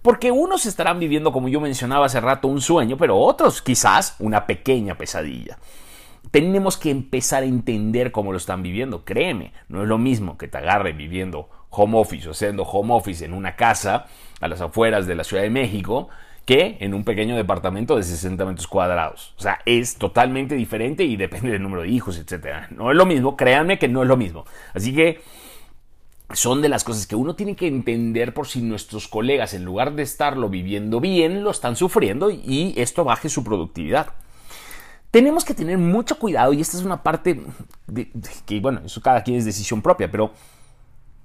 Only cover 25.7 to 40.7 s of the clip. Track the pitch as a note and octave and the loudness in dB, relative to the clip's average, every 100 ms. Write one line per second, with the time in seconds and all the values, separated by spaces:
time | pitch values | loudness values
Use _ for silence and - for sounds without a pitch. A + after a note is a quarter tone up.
25.7 | - - - - - - - A#2 C3+ D3 | -20 -20 -20 -20 -20 -10 -2 0 2 2
26.7 | B2 - A2 G2 G#2+ C#3+ E3 G#3 G3 F3+ | 2 -2 -6 -4 -2 -2 -4 -6 -4 -2
27.7 | C3+ A#2+ A#2 A#2 A2+ A#2 C#3+ C#3 B2+ A#2 | -2 -2 -2 -2 -2 -2 -4 -6 -4 -4
28.7 | G#2+ - G#2+ - G#2+ B2 C#3 G#2 G2 F2+ | -4 -8 -12 -6 -2 0 0 0 -6 -6
29.7 | F#2+ C3+ D3 C3+ - D3 C3+ A2 F#2 F2+ | -4 -4 -6 -8 -2 -2 -2 -4 -4 -4
30.7 | G2+ G#2 A#2 F3+ F#3 D#3+ G3 G#3 - B2 | -6 -2 -2 2 2 2 0 -4 -2 -4
31.7 | A#2 F3+ A3 A#2+ A2+ G3+ G3 - C3+ F#3 | -2 2 2 2 2 -2 -2 -4 -2 0
32.7 | - A#2+ - C#3+ A2+ D#3 D3 G#2+ G#2 D#2+ | -2 -2 0 0 0 -2 -6 -2 -4 -4
33.7 | E2 D#2 D3 D#3 - - - - - - | -8 0 0 -2 -10 -14 -20 -18 -18 -16
34.7 | - - - - A3+ C4+ E4 - C4 D#3+ | -18 -18 -20 6 6 8 4 -2 -4 0
35.7 | F#3 E3+ G#3 A#3+ - A3 C3+ B2+ D3 D#3+ | 2 4 2 0 -2 0 4 4 4 0
36.7 | F3 F#3 E3+ D#3 D#3+ F3+ C#3 C#2 - - | -4 -4 -2 -2 0 0 -2 -6 -16 -18
37.7 | - - A2 - - - - - G#2 B2 | -16 -10 -8 -8 -10 -12 -14 -6 -2 -2
38.7 | A2 - - C3 B2 A2+ A#2+ A2 G2 G2+ | -4 -8 -2 2 2 2 -2 -2 -4 -4
39.7 | A2 D#3 F3+ F#2 G#2 G#2+ - - - - | 0 2 2 0 0 -2 -4 -20 -20 -20